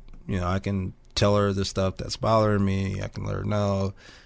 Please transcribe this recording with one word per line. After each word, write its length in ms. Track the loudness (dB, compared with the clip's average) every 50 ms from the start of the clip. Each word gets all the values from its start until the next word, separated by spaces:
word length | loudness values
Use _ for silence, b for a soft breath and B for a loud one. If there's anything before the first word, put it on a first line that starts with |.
| -14 -16 -18 -12 -6
you 120 | -4 -4 -2
know, 80 | 0
I 120 | 0 -2 -2
can 340 | -2 -2 -2 -2 -4 -6 -8 -12 -18 -8 -2
tell 200 | 2 4 4 4
her 160 | 4 4 2 2
the 120 | 0 -2
stuff 320 | -2 -2 -2 -2 -2 -2
that's 200 | -4 -8 -8 -6
bothering 460 | -2 2 4 4 4 4 4 4 2 2
me. 360 | 2 2 0 -2 -2 -4 -4
I 60 | -6
can 180 | -6 -8 -8 -6
let 100 | -6 -4
her 80 | -4 -4
know. 500 | -2 0 0 0 0 0 0 -2 -4 B B B B B B B